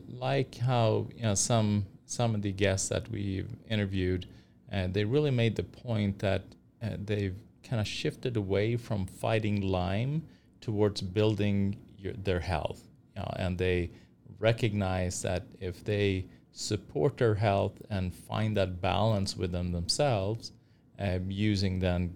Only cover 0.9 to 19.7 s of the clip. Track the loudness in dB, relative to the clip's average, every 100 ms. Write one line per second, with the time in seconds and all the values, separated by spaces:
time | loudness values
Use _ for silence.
0.9 | 2 -2 -2 0 2 2 4 4 2 0
1.9 | -8 -12 -2 0 0 -2 2 2 2 0
2.9 | -2 -2 -6 -4 -4 -4 -10 -4 0 0
3.9 | 0 0 0 -4 -16 -20 -20 -6 -2 0
4.9 | 0 2 2 2 2 2 0 -6 -8 -4
5.9 | 0 0 0 0 0 -2 -20 _ -10 -8
6.9 | -6 -2 -2 -2 -4 -12 -18 -4 -2 -2
7.9 | -2 -4 -2 -2 -2 2 2 2 0 -2
8.9 | -4 -4 -4 0 0 2 0 2 2 0
9.9 | 0 -2 -2 -6 -14 _ -14 -4 2 2
10.9 | 2 -4 2 2 4 2 2 2 -2 -10
11.9 | -12 -10 -6 0 0 0 -2 -2 -8 -16
12.9 | -20 -18 -10 -6 -2 -2 0 2 2 0
13.9 | -6 -20 -20 -20 -2 0 2 0 0 0
14.9 | 0 -2 -2 -4 -4 -6 -10 -8 -8 -2
15.9 | 2 2 2 -4 -12 _ -10 -4 -4 -4
16.9 | 0 0 2 2 4 4 4 2 -4 -6
17.9 | -2 -2 -6 -8 -2 0 2 0 0 0
18.9 | 2 2 2 0 -2 -2 -2 -2